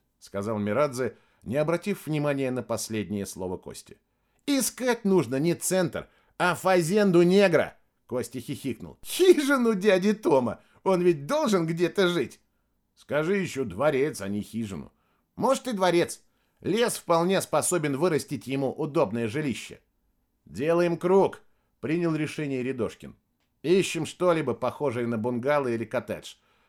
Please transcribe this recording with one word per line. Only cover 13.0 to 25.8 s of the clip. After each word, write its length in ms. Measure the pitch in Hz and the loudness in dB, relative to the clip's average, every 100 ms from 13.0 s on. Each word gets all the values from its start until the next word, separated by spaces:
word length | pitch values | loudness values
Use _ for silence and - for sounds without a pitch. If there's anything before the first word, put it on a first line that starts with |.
| - 143 156 202 | -4 -2 0 0
ещё 280 | 156 131 117 | -2 -4 -6
дворец, 560 | 87 147 131 151 117 | 0 0 2 0 -2
а 80 | 98 | -6
не 120 | 101 | -6
хижину". 520 | 98 110 110 87 - _ _ _ _ - | -6 -8 -8 -10 -14 _ _ _ _ -4
"Может, 320 | 220 262 262 | 0 0 -2
и 60 | |
дворец! 480 | 202 185 170 160 - _ _ _ _ | 0 2 4 0 -4 _ _ _ _
Лес 340 | 123 208 233 - | -4 0 0 -2
вполне 460 | - 165 175 185 | 0 2 4 0
способен 560 | - 156 131 180 151 135 | 2 0 0 0 0 0
вырастить 500 | 175 147 - 131 123 | 0 0 -2 -8 -6
ему 240 | 135 131 | -2 -2
удобное 560 | - 156 156 117 117 117 | -4 -2 0 0 0 -4
жилище". 540 | 135 147 104 - - _ _ _ _ _ _ _ | -4 -4 -6 -10 -18 _ _ _ _ _ _ _
"Делаем 520 | 80 151 175 175 165 | -6 0 2 2 0
круг", 440 | 175 190 160 - _ _ _ _ | 4 4 4 0 _ _ _ _
принял 340 | 127 165 170 | -4 -2 0
решение 480 | 156 151 - 147 131 | -2 -4 -4 -4 -4
Рядошкин. 540 | 123 131 98 - 69 - _ _ _ _ | -4 -4 -6 -6 -18 -20 _ _ _ _
"Ищем 420 | 151 190 - 165 151 | 2 2 2 -4 -8
что-либо 480 | - 180 165 135 | 0 0 2 -2
похожее 540 | 110 123 - 143 120 117 | -2 -4 -2 -4 -2 -2
на 100 | 117 | -2
бунгало 520 | 120 123 131 147 131 | -2 -2 0 0 0
или 160 | 117 | -4